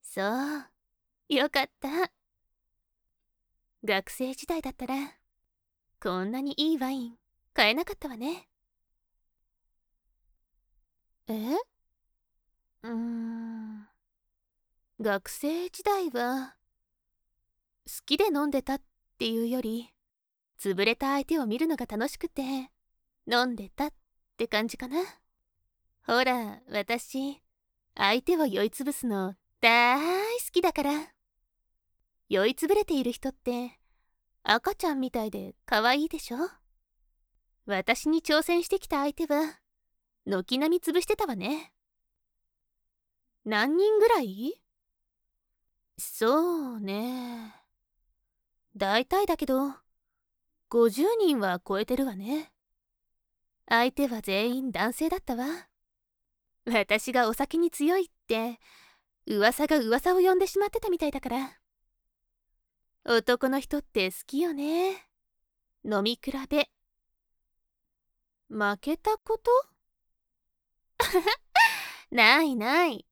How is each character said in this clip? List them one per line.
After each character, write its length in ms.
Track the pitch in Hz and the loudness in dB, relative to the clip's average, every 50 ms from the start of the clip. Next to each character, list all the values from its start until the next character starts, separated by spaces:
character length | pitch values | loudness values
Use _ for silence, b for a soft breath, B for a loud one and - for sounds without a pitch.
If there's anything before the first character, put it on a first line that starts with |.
| _ | _
そ 180 | - - 190 | -12 -8 -4
う、 480 | 190 202 226 254 277 285 302 294 262 _ _ _ _ _ _ _ _ _ _ _ _ _ | -4 -2 -2 -2 -4 -4 -6 -8 -10 _ _ _ _ _ _ _ _ _ _ _ _ _
よ 200 | 294 262 269 294 | 0 0 0 2
か 140 | - 277 262 | 0 0 -2
っ 80 | - _ _ | -2 _ _
た。 320 | - 269 285 330 370 - _ _ _ _ _ _ _ _ _ _ _ _ _ _ _ _ _ _ _ _ _ _ _ _ _ _ _ _ _ _ _ _ _ _ - | -10 -6 -2 -2 -2 -2 _ _ _ _ _ _ _ _ _ _ _ _ _ _ _ _ _ _ _ _ _ _ _ _ _ _ _ _ _ _ _ _ _ _ -4
学 260 | 208 208 190 190 - | -2 -2 -2 -2 -6
生 240 | - - 262 254 262 | -8 -6 -6 -6 -6
時 140 | - - - | -10 -8 -6
代 140 | 349 330 - | -6 -6 -6
だ 100 | 262 262 | -8 -10
っ 20 | |
た 120 | _ 247 | _ -8
ら、 100 | 247 262 269 285 277 - _ _ _ _ _ _ _ _ _ _ _ _ _ _ _ _ _ - | -6 -6 -6 -6 -8 -12 _ _ _ _ _ _ _ _ _ _ _ _ _ _ _ _ _ -6
こ 220 | 214 180 185 185 | -4 -4 -2 -4
ん 80 | 202 226 | -4 -6
な 80 | 262 | -6
に 140 | 269 285 277 | -6 -6 -4
い 160 | - 294 311 320 | -2 0 0 0
い 40 | 277 | 0
ワ 120 | 254 254 | -2 -4
イ 200 | 269 269 240 233 | -4 -6 -8 -10
ン 80 | 233 _ _ _ _ _ _ _ _ | -14 _ _ _ _ _ _ _ _
買 160 | - 233 208 | 4 4 4
え 40 | 226 | 4
な 100 | 285 349 | 0 -2
か 80 | - 403 | -6 -8
っ 40 | |
た 120 | - - 294 | -12 -12 -12
わ 80 | 254 | -10
ね。 320 | 220 240 277 339 359 - _ _ _ _ _ _ _ _ _ _ _ _ _ _ _ _ _ _ _ _ _ _ _ _ _ _ _ _ _ _ _ _ _ _ _ _ _ _ _ _ _ _ _ _ _ _ _ _ _ _ _ _ _ _ _ _ - | -8 -8 -8 -8 -8 -12 _ _ _ _ _ _ _ _ _ _ _ _ _ _ _ _ _ _ _ _ _ _ _ _ _ _ _ _ _ _ _ _ _ _ _ _ _ _ _ _ _ _ _ _ _ _ _ _ _ _ _ _ _ _ _ _ -10
え？ 260 | 220 220 214 233 285 392 508 _ _ _ _ _ _ _ _ _ _ _ _ _ _ _ _ _ _ _ _ _ _ _ - | -8 -8 -4 -4 -4 -4 -4 _ _ _ _ _ _ _ _ _ _ _ _ _ _ _ _ _ _ _ _ _ _ _ -12
う 60 | 226 | -8
ー 20 | 233 | -6
ん。 960 | 226 233 233 233 233 226 226 226 226 226 226 226 226 220 220 214 214 208 208 _ _ _ _ _ _ _ _ _ _ _ _ _ _ _ _ _ _ _ _ _ _ | -6 -6 -6 -6 -6 -6 -8 -8 -8 -10 -10 -10 -12 -12 -12 -14 -16 -18 _ _ _ _ _ _ _ _ _ _ _ _ _ _ _ _ _ _ _ _ _ _ _
学 280 | 220 214 202 196 _ - | -2 -2 -2 -2 _ -8
生 420 | - - - 285 320 339 359 359 | -12 -6 -4 -4 -2 -2 -4 -6
時 140 | - - - | -10 -4 0
代 260 | 415 403 392 370 320 | 0 0 0 0 -2
は、 460 | 240 240 240 240 254 269 262 262 - _ _ _ _ _ _ _ _ _ _ _ _ _ _ _ _ _ _ _ _ _ _ _ _ _ _ | -2 -2 -2 -2 -2 -4 -6 -10 -16 _ _ _ _ _ _ _ _ _ _ _ _ _ _ _ _ _ _ _ _ _ _ _ _ _ _
好 60 | - - - _ | -16 -16 -16 _
き 100 | - 277 | -4 0
で 80 | 302 392 | 2 2
飲 200 | 427 320 285 294 | 2 2 0 0
ん 40 | 294 | 0
で 120 | 277 269 - | -2 -2 -2
た 120 | - 277 | -2 -6
っ 60 | 277 - _ _ _ _ _ _ _ | -6 -6 _ _ _ _ _ _ _
て 100 | 240 226 | -4 -4
い 160 | 226 226 226 | -2 -2 -2
う 20 | |
よ 140 | 233 247 254 | -2 -2 -4
り、 340 | 247 220 220 233 240 - _ _ _ _ _ _ _ _ _ _ _ _ _ _ | -4 -4 -6 -6 -8 -12 _ _ _ _ _ _ _ _ _ _ _ _ _ _
潰 260 | - 196 190 175 202 | -4 -4 0 0 2
れ 120 | 220 233 | 0 0
た 160 | - 285 269 277 | 0 -2 -2 0
相 120 | 277 277 | -2 0
手 140 | - 320 320 | -2 -2 -2
を 80 | 269 | 0
見 140 | 220 208 240 | -2 0 0
る 80 | 320 330 | 0 0
の 80 | 320 | 0
が 100 | 254 247 | -2 -4
楽 220 | - 214 208 226 285 | -8 -4 -4 -4 -4
し 80 | - | -4
く 120 | - - 330 | -6 -10 -8
て、 440 | _ - 269 254 269 269 262 - _ _ _ _ _ _ _ _ _ _ _ - | _ -6 -6 -4 -4 -6 -6 -10 _ _ _ _ _ _ _ _ _ _ _ 0
飲 160 | 233 240 247 | 0 2 2
ん 80 | 254 240 | 0 -2
で 140 | 214 202 190 | -8 -12 -16
た 200 | _ - 277 302 | _ -6 -6 -6
っ 60 | - _ _ _ _ _ _ _ _ _ | -6 _ _ _ _ _ _ _ _ _
て 100 | 226 233 | -6 -2
感 200 | - 208 220 226 | 0 -2 -2 -2
じ 80 | - | -6
か 120 | - 254 247 | -10 -10 -6
な。 140 | 262 330 370 381 - _ _ _ _ _ _ _ _ _ _ _ _ _ _ _ _ _ _ | -4 -4 -4 -4 -8 _ _ _ _ _ _ _ _ _ _ _ _ _ _ _ _ _ _
ほ 160 | - 233 240 254 | 0 0 2 2
ら、 360 | 262 254 247 226 208 208 220 _ - | 2 0 -2 -4 -8 -10 -14 _ -6
私、 720 | 247 214 202 - 233 240 - - - 269 269 277 277 - _ _ _ _ _ _ _ _ _ _ _ | -6 -6 -2 -2 -4 -6 -6 -8 -6 -6 -6 -6 -8 -10 _ _ _ _ _ _ _ _ _ _ _
相 280 | - 208 196 214 254 254 | 0 2 2 2 2 2
手 140 | - 359 | 2 2
を 100 | 330 311 | 4 4
酔 180 | 262 196 190 202 | 2 2 0 0
い 60 | 226 | 0
つ 140 | - - 269 | -2 -4 -6
ぶ 80 | 277 285 | -6 -6
す 140 | - - | -4 -4
の 280 | 240 208 196 190 185 190 _ _ _ _ _ | -2 -2 -2 -2 -4 -6 _ _ _ _ _
大 380 | - 233 226 240 240 240 247 277 | 4 6 6 6 6 6 4 2
好 60 | 302 339 359 381 403 440 466 494 - - - | 2 0 0 0 0 -2 -4 -4 -6 -2 -2
き 80 | - | 2
だ 120 | 370 370 - | 2 2 0
か 100 | - 285 | 0 -2
ら。 320 | 277 294 302 320 - _ _ _ _ _ _ _ _ _ _ _ _ _ _ _ _ _ _ _ _ _ _ _ _ | 0 -2 -2 -4 -10 _ _ _ _ _ _ _ _ _ _ _ _ _ _ _ _ _ _ _ _ _ _ _ _
酔 180 | 202 190 196 | 0 2 2
い 80 | 220 254 | 2 0
つ 120 | - - | 0 0
ぶ 80 | 311 403 | 2 2
れ 100 | 427 415 | 2 2
て 100 | - 339 | 2 0
い 100 | 277 254 | 0 0
る 80 | 240 247 | -2 -4
人 180 | - - 269 | -4 -6 -8
っ 20 | 262 | -8
て、 460 | _ _ 247 240 240 247 240 - _ _ _ _ _ _ _ _ _ _ _ _ _ _ | _ _ -6 -4 -4 -6 -8 -12 _ _ _ _ _ _ _ _ _ _ _ _ _ _
赤 320 | - 208 240 _ 370 415 | 2 2 4 _ -2 -4
ち 100 | - - | -2 -2
ゃ 100 | 349 294 | -2 0
ん 60 | 269 | 0
み 100 | 254 254 | -4 -4
た 140 | - 240 220 | -4 -4 -6
い 60 | 220 | -4
で 240 | - 208 190 190 - _ _ | -6 -8 -12 -12 -16 _ _
可 180 | - - 214 220 | 0 0 2 4
愛 180 | 240 254 285 302 | 4 2 2 0
い 40 | 320 | -2
で 100 | - 311 | -4 -8
し 160 | - - 240 | -8 -8 -6
ょ？ 40 | 247 320 392 - _ _ _ _ _ _ _ _ _ _ _ _ _ _ _ _ _ _ _ _ _ _ | -4 -4 -6 -6 _ _ _ _ _ _ _ _ _ _ _ _ _ _ _ _ _ _ _ _ _ _
私 440 | - 202 190 190 - 233 - - 302 | -4 -4 -2 0 0 -2 0 2 0
に 140 | 311 330 - | 0 0 2
挑 200 | - 302 302 330 | 2 2 2 2
戦 200 | - 349 349 339 | 2 0 0 0
し 60 | - | 0
て 100 | - 381 | -2 -4
き 80 | - | -2
た 140 | - - 285 | -2 -2 0
相 140 | 277 294 285 | 0 -2 -2
手 120 | - 330 | -4 -2
は、 340 | 302 294 294 320 311 311 _ _ _ _ _ _ _ _ _ _ _ _ _ _ | 0 0 0 0 -2 -6 _ _ _ _ _ _ _ _ _ _ _ _ _ _
軒 320 | - 196 185 180 - 254 254 | -4 -4 -4 -2 -4 -2 -2
並 200 | 285 320 339 359 | 0 0 0 0
み 20 | |
潰 200 | - - 302 359 | 0 0 -2 -2
し 60 | 349 | 0
て 100 | - 427 | 0 -2
た 100 | - 427 | -2 -2
わ 100 | 330 254 | -4 -4
ね。 360 | 196 - 208 294 311 330 - _ _ _ _ _ _ _ _ _ _ _ _ _ _ _ _ _ _ _ _ _ _ _ _ _ _ _ _ _ _ _ _ _ _ _ | -6 -4 -4 -4 -6 -8 -14 _ _ _ _ _ _ _ _ _ _ _ _ _ _ _ _ _ _ _ _ _ _ _ _ _ _ _ _ _ _ _ _ _ _ _
何 320 | 214 214 208 220 269 302 | -2 0 0 2 2 4
人 220 | 349 392 427 440 427 | 4 4 6 6 6
ぐ 100 | 403 466 | 6 6
ら 120 | 466 381 | 6 4
い？ 420 | 269 208 190 196 226 285 427 _ _ _ _ _ _ _ _ _ _ _ _ _ _ _ _ _ _ _ _ _ _ _ _ _ _ _ _ - | 2 -2 -6 -6 -6 -6 -6 _ _ _ _ _ _ _ _ _ _ _ _ _ _ _ _ _ _ _ _ _ _ _ _ _ _ _ _ -12
そ 720 | - - - - 220 226 262 311 330 349 349 330 294 254 240 | -12 -12 -6 -2 0 2 2 2 2 0 -2 -2 -4 -6 -8
う 80 | 220 | -8
ね。 720 | 208 196 196 208 220 247 254 254 247 240 240 233 226 214 - - _ _ _ _ _ _ _ _ _ _ _ _ _ _ _ _ _ _ _ _ _ _ _ | -6 -6 -6 -4 -4 -6 -6 -8 -10 -10 -12 -12 -14 -16 -18 -20 _ _ _ _ _ _ _ _ _ _ _ _ _ _ _ _ _ _ _ _ _ _ _
大 300 | 208 202 196 202 226 262 | -4 -2 0 0 0 0
体 180 | _ 359 381 415 | _ 2 2 2
だ 140 | 370 339 - | 2 0 -2
け 80 | 311 | 0
ど、 260 | 285 262 262 277 285 269 - _ _ _ _ _ _ _ _ _ _ _ _ _ _ _ _ _ _ | 0 0 0 0 -2 -4 -10 _ _ _ _ _ _ _ _ _ _ _ _ _ _ _ _ _ _
五 220 | - 233 233 226 | 4 4 4 4
十 160 | 196 240 302 403 466 453 | 4 2 2 2 4 4
人 220 | 415 349 294 247 | 4 2 2 2
は 220 | 202 - 143 170 _ | 0 0 -2 -4 _
超 140 | - 202 - | -4 -2 -2
え 60 | 320 | 0
て 100 | - 254 | -2 0
る 80 | 254 269 | 0 0
わ 100 | 262 208 | -2 -4
ね。 380 | 185 196 214 277 311 311 - _ _ _ _ _ _ _ _ _ _ _ _ _ _ _ _ _ _ _ _ _ _ _ - | -8 -6 -4 -4 -6 -6 -8 _ _ _ _ _ _ _ _ _ _ _ _ _ _ _ _ _ _ _ _ _ _ _ 0
相 220 | 233 233 240 254 254 | 2 2 2 2 0
手 140 | - 285 | 0 -2
は 140 | 262 240 220 | -2 -2 -6
全 360 | - - 190 196 214 240 247 | -4 -2 -2 0 0 0 -2
員 140 | 262 262 262 | -4 -6 -6
男 220 | 202 165 190 226 247 | -4 -2 -2 -2 -2
性 160 | - 302 320 | -2 -2 -2
だ 80 | 349 | -2
っ 40 | 381 | -4
た 140 | - - 247 | -4 -6 -6
わ。 340 | 233 247 277 330 349 - _ _ _ _ _ _ _ _ _ _ _ _ _ _ _ _ _ _ _ _ | -4 -4 -6 -6 -8 -12 _ _ _ _ _ _ _ _ _ _ _ _ _ _ _ _ _ _ _ _
私 460 | 240 233 220 202 - 202 214 - - 233 | 0 0 0 2 2 0 0 0 0 2
が 160 | 254 240 220 | 2 2 2
お 40 | 233 | 2
酒 240 | - 277 - - | -2 -2 -2 0
に 140 | 330 339 339 | 0 0 0
強 280 | - - 285 311 359 392 | 0 0 2 2 2 2
い 60 | 370 | 0
っ 60 | - _ _ _ _ | -2 _ _ _ _
て、 320 | 226 220 226 240 233 - b b b b b b b b b b _ _ _ | -2 -2 -2 -4 -8 -10 b b b b b b b b b b _ _ _
噂 400 | - 214 208 202 220 254 - 294 | -4 0 4 4 4 4 4 2
が 120 | 302 311 302 | 2 4 2
噂 360 | 240 220 226 277 - 359 359 | 4 2 0 2 2 2 4
を 60 | 370 | 6
呼 140 | 359 381 370 | 6 6 6
ん 40 | 370 | 4
で 80 | 381 | 2
し 120 | 381 - 392 | 2 0 0
ま 80 | 403 | -2
っ 40 | 415 | 0
て 80 | - 453 | -2 -4
た 100 | - 427 | -2 -2
み 100 | 359 330 | -2 0
た 80 | 330 | -2
い 40 | 294 | -2
だ 100 | - 277 | -4 -4
か 100 | - 262 | -6 -4
ら。 280 | 233 262 269 269 - _ _ _ _ _ _ _ _ _ _ _ _ _ _ _ _ _ _ _ _ _ _ _ _ _ _ _ _ _ _ | -4 -4 -4 -6 -10 _ _ _ _ _ _ _ _ _ _ _ _ _ _ _ _ _ _ _ _ _ _ _ _ _ _ _ _ _ _
男 440 | - 233 226 220 - 247 247 - 262 | 2 2 2 4 4 0 2 2 0
の 100 | 262 277 | 0 0
人 200 | 262 - - 294 | -2 -2 -6 -6
っ 40 | - | -6
て 280 | _ _ 220 190 185 | _ _ 0 0 0
好 60 | 185 - - | -2 -8 -14
き 140 | - - 277 | -6 -2 -2
よ 120 | 339 349 311 | 0 0 -2
ね。 560 | 277 285 294 320 339 359 381 381 381 - _ _ _ _ _ _ _ _ _ _ _ _ _ _ _ _ | -2 -2 -2 0 0 0 0 -2 -6 -12 _ _ _ _ _ _ _ _ _ _ _ _ _ _ _ _
飲 180 | 202 214 202 196 | -2 -2 0 0
み 180 | 220 240 - - | 0 -2 -2 -6
比 80 | - 269 269 269 160 | -8 -8 -6 -6 -2
べ。 220 | 294 294 - _ _ _ _ _ _ _ _ _ _ _ _ _ _ _ _ _ _ _ _ _ _ _ _ _ _ _ _ _ _ _ _ _ _ _ _ _ | 0 0 0 _ _ _ _ _ _ _ _ _ _ _ _ _ _ _ _ _ _ _ _ _ _ _ _ _ _ _ _ _ _ _ _ _ _ _ _ _
負 300 | 220 214 208 202 202 196 | -6 -2 0 0 0 -2
け 180 | - 285 311 - | -2 -4 -4 -2
た 180 | - 427 427 | 0 -2 -2
こ 220 | 427 _ - 440 440 | -2 _ -4 -4 -2
と？ 120 | _ - 480 523 571 _ _ _ _ _ _ _ _ _ _ _ _ _ _ _ _ _ _ _ _ _ _ _ _ _ _ _ | _ 4 4 4 4 _ _ _ _ _ _ _ _ _ _ _ _ _ _ _ _ _ _ _ _ _ _ _ _ _ _ _
<laughs> 1120 | 466 - - 370 330 392 453 - _ _ _ 740 906 906 906 880 - - - - - _ - | 0 4 4 4 4 4 0 0 _ _ _ 6 6 6 6 0 -8 -10 -14 -16 -16 _ 4
な 300 | 240 226 214 254 294 320 | 6 8 8 8 8 6
い 120 | 302 262 | 4 2
な 340 | 233 208 233 277 330 359 330 | 0 0 2 4 4 4 2
い。 180 | 247 196 - _ | 0 -4 -12 _